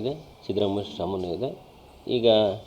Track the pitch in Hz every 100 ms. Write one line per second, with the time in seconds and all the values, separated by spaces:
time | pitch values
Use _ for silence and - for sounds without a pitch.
0 | 117 156 - - - 98 101 101 101 -
1 | 90 95 90 85 135 135 - - - -
2 | - 123 113 110 107 101